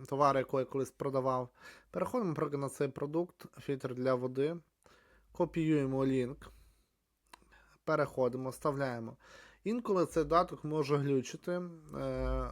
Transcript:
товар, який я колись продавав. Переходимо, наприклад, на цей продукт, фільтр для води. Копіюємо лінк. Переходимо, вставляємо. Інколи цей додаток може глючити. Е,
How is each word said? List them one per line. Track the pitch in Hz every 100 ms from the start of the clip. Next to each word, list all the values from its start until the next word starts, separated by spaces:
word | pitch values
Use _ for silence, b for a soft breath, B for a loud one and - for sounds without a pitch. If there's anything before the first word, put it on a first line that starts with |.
| 135
товар, | 139 143 135
який | 127 135
я |
колись | 127 135 127
продавав. | - 139 135 131 127 123 B B B B
Переходимо, | 180 180 254 196
наприклад, | 151 151 143
на | 139
цей | - 143
продукт, | - 143 160 175 _ - -
фільтр | - 139 135
для | 123 127
води. | 127 127 127 147 170 - _ b b b b b
Копіюємо | - 170 170 156 151 135 135 135
лінк. | 131 123 143 - - - _ _ _ _ _ _ - b b b b
Переходимо, | - 151 139 - 123 127 131
вставляємо. | 127 156 139 135 120 113 127 B B B B
Інколи | 190 233 226 185 160
цей | 165
додаток | 147 165 175 143
може | 151 156 139 147
глючити. | 139 135 123 160 -
Е, | 180 175 165 151 143 135 131 131 131 123